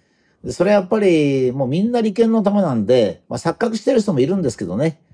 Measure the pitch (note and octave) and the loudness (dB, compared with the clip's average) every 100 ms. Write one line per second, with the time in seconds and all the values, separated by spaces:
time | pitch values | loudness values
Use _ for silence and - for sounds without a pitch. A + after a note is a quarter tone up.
0 | _ _ _ _ B2 B2 F#3+ G#3 F#3+ A3 | _ _ _ _ -12 -2 2 2 0 0
1 | G3 D#3+ C#3+ C3+ B2+ C3+ B2+ D#3+ A3+ A#3+ | 2 2 2 0 0 -2 -2 -2 0 0
2 | A3 F#3+ A3+ A3+ G3 G3+ E3+ A2+ G2 B2+ | -2 0 2 2 2 0 0 0 2 2
3 | A2 - _ A#2+ E3 - A#3 A3 C4+ B3+ | 2 -2 _ -6 -6 -4 -4 -2 0 0
4 | G3+ C#3 C#3 G3 C#3 - F2 G2 D#3+ - | 0 0 0 0 -4 -6 -6 -4 -4 -4
5 | _ | _